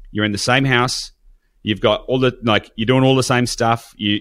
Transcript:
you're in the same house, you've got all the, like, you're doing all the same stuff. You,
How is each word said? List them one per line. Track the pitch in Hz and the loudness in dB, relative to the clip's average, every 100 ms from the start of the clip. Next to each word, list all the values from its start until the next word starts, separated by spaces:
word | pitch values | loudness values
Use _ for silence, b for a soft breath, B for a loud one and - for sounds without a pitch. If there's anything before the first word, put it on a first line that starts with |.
| - | -10
you're | 104 107 | -4 -2
in | |
the | 101 | -2
same | - 131 135 | 0 0 2
house, | 123 127 - - _ - - _ _ | 2 0 -4 -12 _ -20 -20 _ _
you've | 104 98 | -6 0
got | 110 104 - | 0 0 -2
all | 131 | 0
the, | 127 - | 0 0
like, | 113 104 - | 0 0 -2
you're | - 110 | -6 0
doing | 131 | 2
all | 131 | 4
the | 131 | 2
same | 120 123 123 | 2 0 0
stuff. | - 117 117 - - | -2 -2 -2 -6 -6
You, | 104 104 | -4 -2